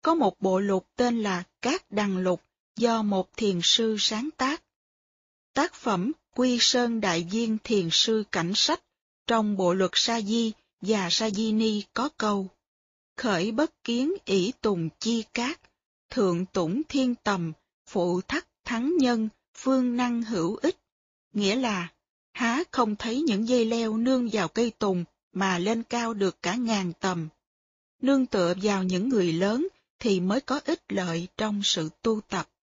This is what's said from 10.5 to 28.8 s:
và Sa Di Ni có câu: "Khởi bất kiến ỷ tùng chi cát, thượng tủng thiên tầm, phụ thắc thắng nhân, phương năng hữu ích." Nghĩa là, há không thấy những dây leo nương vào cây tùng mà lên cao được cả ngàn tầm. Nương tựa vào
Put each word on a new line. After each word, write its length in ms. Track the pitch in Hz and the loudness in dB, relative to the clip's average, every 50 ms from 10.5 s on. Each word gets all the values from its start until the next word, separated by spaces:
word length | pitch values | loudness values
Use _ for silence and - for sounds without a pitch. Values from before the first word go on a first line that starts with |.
| 214 _ _ _ _ _ | -4 _ _ _ _ _
và 280 | - 190 220 208 185 170 | -2 0 0 0 2 0
Sa 180 | - - 220 220 | 0 0 0 -2
Di 220 | 202 202 226 220 | -2 -2 0 0
Ni 320 | 214 220 220 220 214 208 196 _ _ | 2 2 2 2 0 0 -4 _ _
có 160 | - 247 294 _ | -4 -4 -4 _
câu: 300 | _ 220 214 208 202 190 190 _ _ _ _ _ _ _ _ _ _ _ _ _ | _ -2 0 0 0 -4 -6 _ _ _ _ _ _ _ _ _ _ _ _ _
"Khởi 340 | - - 240 196 165 175 220 | -6 -2 0 0 0 0 0
bất 320 | 226 233 311 330 _ _ _ | 0 0 0 0 _ _ _
kiến 300 | - 233 240 262 302 392 403 _ | -2 -2 0 0 0 -2 -4 _
ỷ 260 | - 190 196 175 214 262 _ | 0 2 2 2 0 -2 _
tùng 280 | - 220 202 175 165 160 _ _ | -2 0 0 0 -2 -4 _ _
chi 240 | - 220 233 226 214 _ _ | -2 0 0 0 -2 _ _
cát, 260 | - 233 262 339 - _ _ _ _ _ _ _ _ _ _ | -4 -4 -4 -6 -8 _ _ _ _ _ _ _ _ _ _
thượng 360 | - 254 208 185 175 170 185 | -2 0 2 2 2 0 -4
tủng 360 | - _ 190 175 156 185 262 311 _ | -4 _ -2 -2 0 -2 -2 -4 _
thiên 260 | - 277 262 247 240 | 0 0 0 0 0
tầm, 380 | - _ 214 202 185 170 160 156 _ _ _ _ _ _ | -2 _ -2 -2 -2 -2 -6 -8 _ _ _ _ _ _
phụ 360 | - - 208 175 175 175 180 | -6 -2 0 0 0 0 -2
thắc 260 | - - 262 330 - _ _ _ _ | -2 -4 -6 -6 -6 _ _ _ _
thắng 340 | - 247 226 240 285 359 | -6 -4 -2 0 0 2
nhân, 320 | 349 262 247 240 226 220 220 _ _ _ _ _ | 4 4 4 2 2 0 -4 _ _ _ _ _
phương 440 | - - 262 262 262 254 247 240 | -4 0 2 2 2 2 0 0
năng 240 | 240 247 240 240 233 | 0 0 0 0 -2
hữu 340 | 233 214 233 180 160 170 214 | -4 -2 -2 -2 0 -2 -2
ích." 220 | - - 311 - _ _ _ _ _ _ _ _ _ _ _ - | 0 -2 -2 -2 _ _ _ _ _ _ _ _ _ _ _ -4
Nghĩa 220 | 208 208 190 208 | -2 0 0 0
là, 360 | 262 254 233 208 180 175 165 _ _ _ _ _ _ _ _ | 0 0 -2 -2 -2 -4 -8 _ _ _ _ _ _ _ _
há 320 | _ - 247 233 233 277 359 _ | _ -2 -2 0 0 0 -2 _
không 240 | - - 240 214 208 | 0 0 0 0 0
thấy 260 | - - 233 226 269 | -4 -4 -4 -2 0
những 260 | 320 311 208 190 226 | 0 0 0 0 2
dây 180 | 226 254 247 226 | 2 2 2 4
leo 320 | 220 233 233 233 220 220 | 2 0 -2 -2 -2 -2
nương 320 | 220 233 254 262 254 247 226 | 0 2 2 2 2 0 0
vào 160 | 208 214 180 | 0 -2 -2
cây 240 | 160 _ - 240 233 | -2 _ 0 -2 -2
tùng 320 | - _ 214 202 190 180 170 - _ _ _ _ _ | 0 _ 0 0 0 0 -2 -6 _ _ _ _ _
mà 240 | 185 196 190 185 | -2 0 0 0
lên 260 | 170 175 208 233 226 233 | 0 0 0 0 -2 -2
cao 300 | _ - 240 233 226 226 | _ -4 -4 -2 -2 -2
được 280 | 202 196 185 - _ | 0 0 -2 -2 _
cả 140 | - 175 208 | -4 -4 -2
ngàn 380 | 247 247 226 220 202 185 175 165 _ | -2 0 0 0 0 0 -2 -4 _
tầm. 280 | - 190 180 170 160 156 _ _ _ _ _ _ _ _ _ _ _ _ _ _ | -2 -2 -2 -2 -6 -8 _ _ _ _ _ _ _ _ _ _ _ _ _ _
Nương 240 | - 254 277 269 262 | 0 2 4 2 2
tựa 280 | 254 - 202 175 170 180 190 | 0 0 0 2 2 0 0
vào 220 | 190 214 202 190 | 0 0 0 2